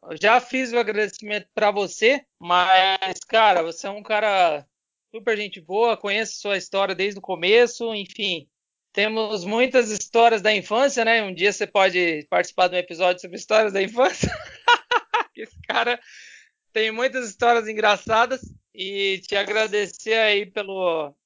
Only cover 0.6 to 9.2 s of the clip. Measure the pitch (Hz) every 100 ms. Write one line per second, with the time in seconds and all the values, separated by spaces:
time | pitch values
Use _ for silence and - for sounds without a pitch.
0.6 | 254 233 214 208 208 - 214 208 - -
1.6 | 214 202 196 - 220 254 - _ 175 175
2.6 | 180 190 190 190 190 185 - 220 214 180
3.6 | 165 165 202 208 202 214 214 196 175 151
4.6 | 139 _ _ _ _ 226 220 214 208 190
5.6 | 160 196 233 220 202 202 220 - 202 196
6.6 | 175 196 196 180 196 196 185 180 175 220
7.6 | 240 - 233 220 190 - 202 170 139 _
8.6 | _ _ _ - 214 220